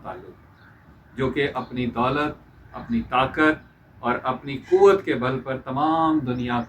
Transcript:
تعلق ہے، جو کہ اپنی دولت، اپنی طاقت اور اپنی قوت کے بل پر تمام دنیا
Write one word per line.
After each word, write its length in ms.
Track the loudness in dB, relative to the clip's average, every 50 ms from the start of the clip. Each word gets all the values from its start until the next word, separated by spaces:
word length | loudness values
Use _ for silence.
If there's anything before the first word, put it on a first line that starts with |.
| -14
تعلق 320 | -14 -14 -14 -16 -18 -20 -20
ہے، 760 | -20 -20 -20 -20 -20 -20 -20 -20 -20 -20 -20 -20 -20 -16 -6
جو 140 | -4 -4 -2
کہ 180 | 0 0 -2 -2 -2
اپنی 320 | -6 -8 -8 -6 -4 -4
دولت، 460 | -2 -2 0 0 0 0 0 -2 -2 -4 -8 -14 -20 -20 -20 -20 -18 -16
اپنی 300 | -16 -6 -4 -2 -2 -2 0
طاقت 600 | 0 0 0 0 2 2 2 2 2 0 -6 -16 -20 _ -20 -20 -20 -6 -4
اور 120 | -2 -2 -2 -2
اپنی 340 | -4 -4 -4 -6 -8 -10 -10 0 2
قوت 340 | 4 8 8 8 6 6 2
کے 100 | -2 -2
بل 240 | -2 0 -2 -2 -4 -4
پر 140 | -6 -8 -8
تمام 600 | -8 -6 -2 0 0 2 2 2 2 2 2 2
دنیا 420 | 0 -2 -2 -2 -2 -2 -2 -2 -2